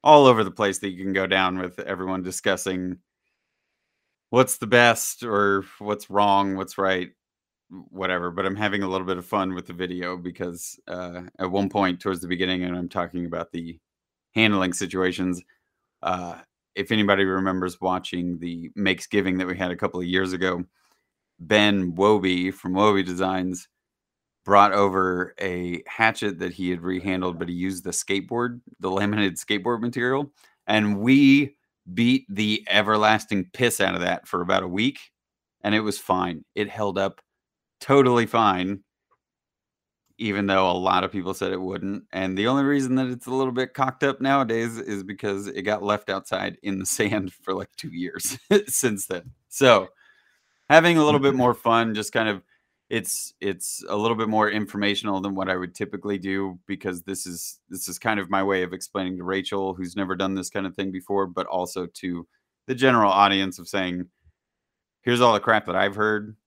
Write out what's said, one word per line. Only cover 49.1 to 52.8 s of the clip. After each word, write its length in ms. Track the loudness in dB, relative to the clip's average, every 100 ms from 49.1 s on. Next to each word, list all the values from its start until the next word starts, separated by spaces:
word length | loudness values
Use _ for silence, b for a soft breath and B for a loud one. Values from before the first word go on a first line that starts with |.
| -10 -12 -20 _
So 400 | 4 6 6 4 b b b b b b b 6
having 280 | 8 8 6
a 60 |
little 160 | 6 6
bit 160 | 4
more 180 | 4 2
fun, 400 | 2 2 2 2
just 180 | -2 -2
kind 160 | 0 0
of, 140 | -4 _ _ _ _